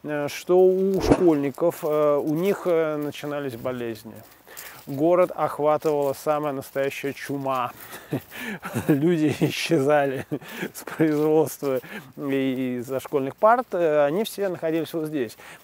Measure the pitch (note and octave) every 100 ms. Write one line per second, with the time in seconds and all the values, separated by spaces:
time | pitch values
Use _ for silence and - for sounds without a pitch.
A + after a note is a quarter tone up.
0 | D3 D3 C#3+ - - F3+ F#3 F#3 F#3+ F#3+
1 | - - F3+ D3 C#3+ - E3+ - D#3+ D3+
2 | D3+ D3 C3+ D3+ F#3+ F#3 F3+ E3 D#3+ D3+
3 | D3 - D3 D3 C#3 A#2 B2+ B2+ A#2 A2
4 | A2 G#2+ - - - - - - - C3+
5 | D#3+ F3+ F3+ - D3 - D3 D3+ D#3+ D3
6 | C#3+ C3+ D#3 D3+ D3+ C3+ - C#3 C#3 -
7 | C#3 C3 - C#3 C3+ C3 B2 - - -
8 | - C#3 - - B3 G3 F#3+ A3+ E3 C#3+
9 | D#3+ E3+ D3+ B2 D3 - - E3 C3+ D3
10 | C#3 B2+ - D3 - - F3+ - - -
11 | D#3+ D3+ D#3 D#3 C#3+ - C#3+ C3 - -
12 | C3+ - C#3+ C#3 C3 B2+ B2+ B2 A#2+ C3
13 | - D3 C3+ - G#3+ B3 B3 F#3 E3+ D3+
14 | C#3+ F3 A3 - G3 E3+ E3 D#3+ D3 E3+
15 | D#3 D3+ A2 - - -